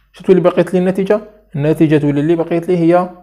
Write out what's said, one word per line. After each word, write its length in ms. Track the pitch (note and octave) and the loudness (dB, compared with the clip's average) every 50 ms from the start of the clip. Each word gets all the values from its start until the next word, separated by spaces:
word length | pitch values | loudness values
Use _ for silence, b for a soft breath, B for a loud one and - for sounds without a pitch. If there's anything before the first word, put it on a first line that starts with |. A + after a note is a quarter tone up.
| _ _ _ | _ _ _
شتولي 280 | - F#3 - F#3+ F3+ | -6 0 0 2 2
بقيت 340 | E3 F3 - - E3+ E3+ - | 2 0 0 0 -2 -2 0
لي 40 | F#3 | -2
النتيجة؟ 420 | F3+ F#3+ F#3 G3 F#3+ F#3+ G#3+ G#3+ G#3+ - - - _ _ - | 0 0 -2 -2 -2 -2 -2 -2 -4 -8 -20 -20 _ _ -8
النتيجة 420 | C#3 C#3+ D3+ D#3 D3+ E3+ D3+ D3+ D3+ | -4 -2 -2 0 2 2 2 2 2
تولي 240 | D3 C#3+ C#3+ C#3+ C#3+ | 2 0 0 0 0
لي 140 | D#3 F3 | 0 0
بقيت 320 | E3 D#3+ E3 E3+ E3+ E3 F3 | -2 -2 -2 -4 -4 -2 -2
لي 100 | F#3 F3 | -2 0
هي، 320 | E3 E3 E3+ F3 F#3 F3+ - - | 2 2 2 2 0 -2 -8 -14